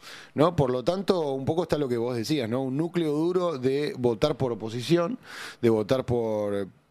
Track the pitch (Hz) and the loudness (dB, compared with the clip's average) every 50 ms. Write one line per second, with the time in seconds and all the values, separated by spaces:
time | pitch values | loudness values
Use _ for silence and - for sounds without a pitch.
0 | - - - - - - - - 143 170 175 165 147 123 127 127 127 110 175 190 | -14 -18 -18 -18 -18 -6 0 2 4 4 4 4 2 2 2 0 0 0 0 0
1 | 202 - 196 180 160 143 135 135 135 123 160 165 175 160 170 151 147 131 123 117 | 2 2 2 2 2 0 -2 -2 -2 -2 0 0 0 0 0 0 0 0 0 0
2 | 113 123 127 120 110 104 151 151 123 107 113 127 135 131 127 139 160 175 165 180 | 0 0 -2 -2 -2 0 0 0 0 0 -2 -2 -2 -2 -2 -2 -2 -2 -2 -2
3 | 170 151 143 147 160 170 180 185 180 175 165 131 123 131 135 143 147 143 - 131 | 0 0 0 0 0 0 0 0 -2 -2 -2 0 0 0 0 0 0 -2 -2 0
4 | 123 120 117 107 - 151 156 - 135 127 117 101 107 113 110 123 120 117 160 175 | 0 0 2 2 2 0 0 0 -2 -2 -2 -4 -6 -6 -6 -6 0 2 2 4
5 | 170 170 254 - - - - - - - - - - 117 113 107 107 95 131 131 | 2 2 -4 -8 -12 -14 -16 -14 -14 -14 -6 0 2 4 4 4 4 2 0 0
6 | 127 - 123 120 117 113 110 107 104 104 101 101 101 92 - _ _ _ | 0 0 0 0 0 0 0 -2 -2 -2 -2 -2 -4 -6 -10 _ _ _